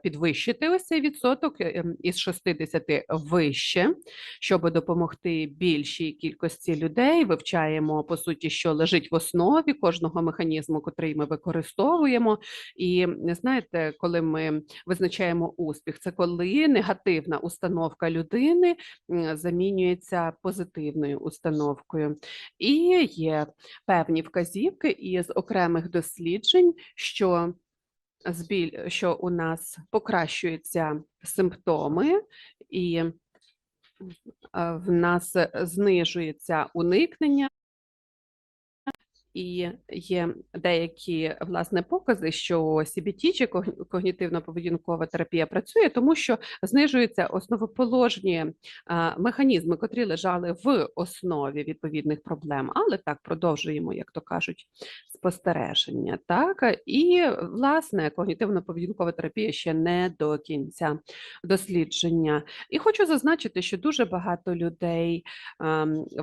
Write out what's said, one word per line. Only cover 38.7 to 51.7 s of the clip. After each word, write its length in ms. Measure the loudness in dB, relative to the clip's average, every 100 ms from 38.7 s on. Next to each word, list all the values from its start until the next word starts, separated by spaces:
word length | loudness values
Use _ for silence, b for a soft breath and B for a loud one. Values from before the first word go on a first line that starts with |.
| _ -14 -14 _ _ _
І 360 | -12 -8 -4 -6 -8 -12
є 440 | -12 -4 -2 -2 -4 -10
деякі, 840 | -4 0 2 0 -6 -6 -2 -2 -4
власне, 400 | -4 -4 0 0
покази, 500 | 0 -2 0 0 -2
що 320 | -4 0 0
C 380 | 2 0 0 -4
B 60 | -6
T 260 | -2 0
чи 120 | 2 0
ког-, 400 | 0 -4 -6 -6
когнітивно-поведінкова 1200 | -4 -2 -2 -2 -4 -6 -6 -4 -4 -2 -4 -2
терапія 380 | -4 -2 0 0
працює, 440 | -2 0 4 4
тому 260 | 4 4 4
що 220 | 2 0 B B
знижуються 640 | 2 4 6 4 2 2 -2
основоположні, 1160 | -2 -2 -2 -2 -2 2 4 2 2 0 0 -2 -6 B B -4
а, 320 | 0 0 0
механізми, 600 | 0 4 4 4 2 -2
котрі 280 | -2 -2 -2
лежали 500 | 0 0 0 -2 -2
в 260 | 2 2 2 -2
основі 680 | -6 -6 -4 -2 -2 -4
відповідних 600 | -6